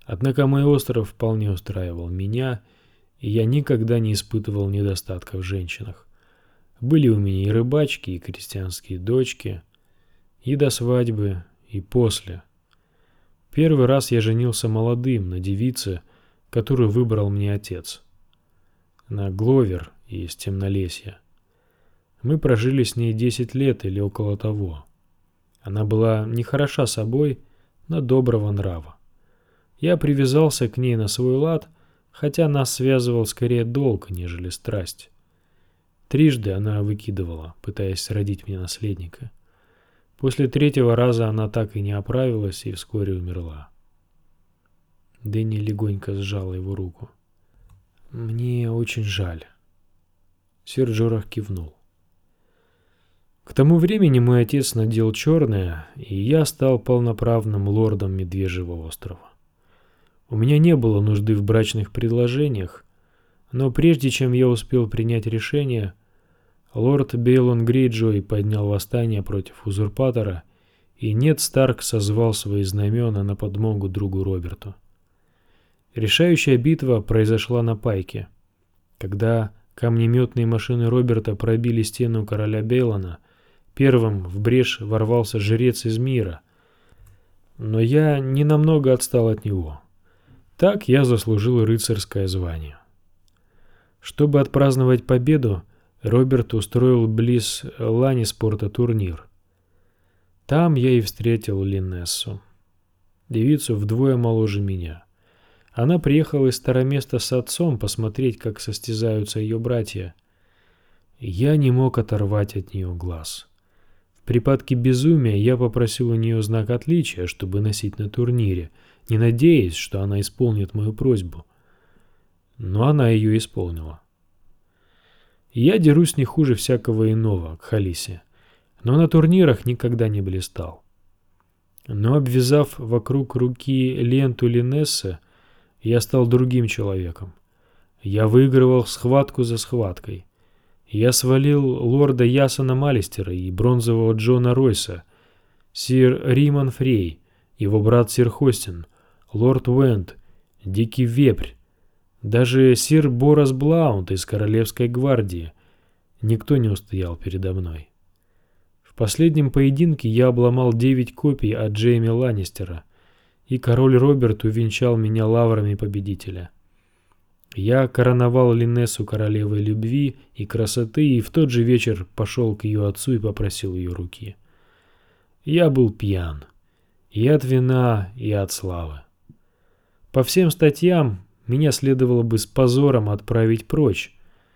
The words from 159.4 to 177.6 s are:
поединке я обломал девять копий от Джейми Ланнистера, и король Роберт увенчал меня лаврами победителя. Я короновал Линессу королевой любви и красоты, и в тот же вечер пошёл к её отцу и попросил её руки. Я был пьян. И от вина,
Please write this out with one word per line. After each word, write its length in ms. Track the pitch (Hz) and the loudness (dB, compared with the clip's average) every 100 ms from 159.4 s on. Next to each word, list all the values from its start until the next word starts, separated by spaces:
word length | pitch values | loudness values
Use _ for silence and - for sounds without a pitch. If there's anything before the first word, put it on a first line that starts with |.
| 139 | 2
поединке 580 | 143 139 135 170 147 113 | 2 2 2 2 0 0
я 200 | 113 127 | 2 4
обломал 440 | 120 120 127 123 | 4 2 4 2
девять 420 | 113 127 127 120 - | 2 2 2 -2 -2
копий 380 | 147 135 107 | -2 0 -2
от 180 | 113 107 | -2 -4
Джейми 380 | 104 120 117 113 | 0 2 2 2
Ланнистера, 760 | 117 127 104 90 - 87 80 - _ _ _ _ _ - | 0 0 -2 -6 -10 -12 -12 -16 _ _ _ _ _ -6
и 100 | 127 | -4
король 400 | 120 117 131 127 | 2 4 6 6
Роберт 460 | 139 139 117 104 | 6 4 2 2
увенчал 540 | 110 110 110 - 123 113 | 0 0 -2 0 0 2
меня 280 | 107 110 110 | 0 0 2
лаврами 480 | 117 117 107 104 | 4 4 2 0
победителя. 800 | 101 104 101 98 95 - 90 85 _ _ _ _ _ _ _ _ _ _ 101 | -2 -4 -6 -6 -8 -10 -14 -14 _ _ _ _ _ _ _ _ _ _ -4
Я 320 | 101 131 127 | 0 2 2
короновал 640 | - 123 123 123 127 123 | 2 4 4 4 4 4
Линессу 500 | 117 117 120 117 - | 4 2 0 0 -4
королевой 560 | 107 107 104 107 104 104 | -6 -4 -2 -2 -2 -2
любви 580 | 104 107 113 139 139 - _ - | -2 -2 -2 -2 -2 -4 _ -12
и 100 | 104 | -6
красоты, 600 | 113 107 123 110 151 151 | -4 -2 -2 -4 0 2
и 160 | 120 | 2
в 100 | - | 0
тот 180 | 165 143 | 0 2
же 140 | 120 | 2
вечер 420 | 117 120 113 101 92 - | 2 2 2 -4 -6 -6
пошёл 400 | 101 127 113 104 | -4 -2 -2 -2
к 100 | 107 | -4
её 200 | 107 101 | -2 -2
отцу 280 | - 131 | -4 -2
и 60 | 117 | -2
попросил 560 | 104 - 101 - 98 92 | -2 -4 -6 -4 -6 -6
её 180 | 90 | -6
руки. 420 | 90 87 - 107 - _ _ _ _ _ _ _ _ _ _ | -8 -10 -12 -16 -18 _ _ _ _ _ _ _ _ _ _
Я 260 | 147 165 160 | -2 2 4
был 200 | 131 113 | 4 2
пьян. 560 | 104 104 92 82 73 - _ _ _ _ _ _ | 0 -4 -2 -4 -8 -16 _ _ _ _ _ _
И 180 | 104 127 | 0 2
от 160 | 151 | 2
вина, 720 | 127 127 | 2 0